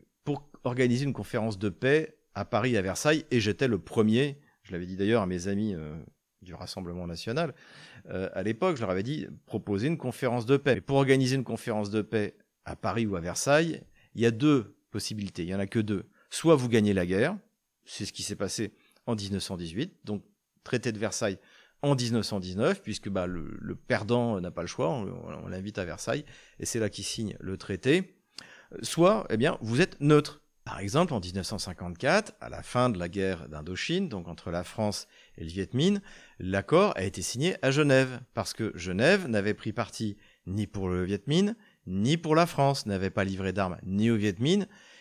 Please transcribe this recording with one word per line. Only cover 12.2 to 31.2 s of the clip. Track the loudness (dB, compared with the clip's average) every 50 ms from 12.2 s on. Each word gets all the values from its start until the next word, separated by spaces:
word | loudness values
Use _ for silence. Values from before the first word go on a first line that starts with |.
| 0 0 -4 _ _ _ _ _ _
à | -12 -10
Paris | -4 -4 -2 0 0 0
ou | 0 -2
à | -2
Versailles, | -4 -4 -4 -2 2 4 4 4 4 2 -2 -6 -12 -18 _ _ _ _ -2
il | 2 2
y |
a | 2
deux | 4 4 4 4 4 4 2 -2 -8 _ _ _
possibilités, | -8 -8 -6 -6 -6 -6 -6 -8 -6 -6 -6
il | -4
y | -2
en | -2
a | -2
que | 0 0 0
deux. | 0 2 0 -2 -4 -8 _ _ _ _
Soit | -10 0 6 6 6
vous | 6 6 4
gagnez | 4 6 6 6 4
la | 2 2
guerre, | 2 2 2 2 2 0 -4 -10 _ _ _ _ _ _ _ _
c'est | -18 -12 -10 -10
ce | -8 -8
qui | -8 -8
s'est | -8 -6
passé | -4 -4 -4 -4 -4 -6 -6 -8 _ _ _ _ _ _
en | -6 -4
dix-neuf | -4 -4 -4 -4 -4 -4
cent | -4 -6
dix-huit, | -8 -8 -6 -6 -6 -6 -6 -8 _ -8
donc | -6 -6 -6 -8 _ _ _ _ _ _ _ _
traité | -4 -4 -2 -2 -4 -4
de | -4
Versailles | -4 -4 -2 -2 -2 -2 -2 -4 -10 _ -20 -20 -20 _ _ _ 0
en | 2 2
dix-neuf | 2 2 2 0 0 0
cent | 0 -2 -4
dix-neuf, | -4 -4 -2 0 2 2 0 0
puisque, | -4 -8 -8 -8 -6 -4
bah, | -2 -2 -2
le, | -2 -4 -6 -6 -8 -10 -10
le | -8 -8 -10
perdant | -10 -4 -2 -2 -2 0 0 2 2 2 0 0 -2
n'a | -4 -4 -6
pas | -6 -6
le | -6
choix, | -4 -2 -2 -2
on, | -2 -2 -4 -6
on, | -8 -10 -12 -12 -12 -10 -10
on | -10
l'invite | -8 -8 -8 -8 -6 -6
à | -6
Versailles, | -6 -8 -8 -4 -4 -4 -4 -6 -10 -18 -20 -20 -20 _ -10
et | -8
c'est | -4 -2 0
là | 0 -2
qu'il | -2 -4 -8
signe | -8 -6 -6 -6 -6 -8 -8
le | -8 -8 -8
traité. | -8 -6 -6 -6 -2 2 2 4 4 2 -2 _ _ _ _ _ -20 -20 -20 -20 -20 -20 _ -14 -12 -8
Soit, | -4 2 4 6 6 6 4 0 -2
eh | 0
bien, | 2 2 2 0 -2
vous | -2 0 2 2
êtes | 2 2 0 0
neutre. | 4 6 6 6 6 2 -4 -16 _ _ _ _ _
Par | -12 -10 -6
exemple, | -4 0 2 2 2 2 0
en | -2